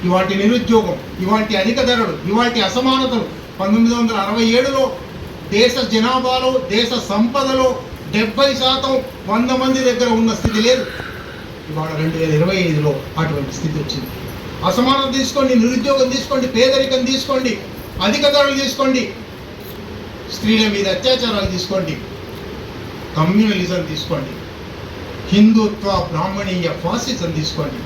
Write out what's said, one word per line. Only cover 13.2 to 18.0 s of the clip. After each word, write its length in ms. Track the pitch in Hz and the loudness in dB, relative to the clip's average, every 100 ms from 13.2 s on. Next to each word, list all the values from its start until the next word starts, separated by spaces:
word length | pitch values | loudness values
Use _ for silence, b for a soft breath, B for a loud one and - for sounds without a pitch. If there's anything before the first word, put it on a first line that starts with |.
అటువంటి 320 | 156 147 135 - | -2 -2 -4 -4
స్థితి 180 | 160 151 | -4 -4
వచ్చింది. 280 | 143 143 - - - - - - - | -4 -6 -8 -10 -10 -10 -12 -4 0
అసమానత 380 | 247 262 269 269 262 | 2 2 2 2 0
తీసుకోండి, 360 | 269 285 262 254 | 0 0 4 4
నిరుద్యోగం 480 | 233 254 277 269 254 269 | 4 2 2 2 2 0
తీసుకోండి, 320 | - 277 254 220 | -2 0 0 4
పేదరికం 440 | 262 269 262 254 247 | 4 4 2 0 0
తీసుకోండి, 420 | 269 - 262 254 208 - - - - | -2 0 0 0 -4 -8 -12 -12 -4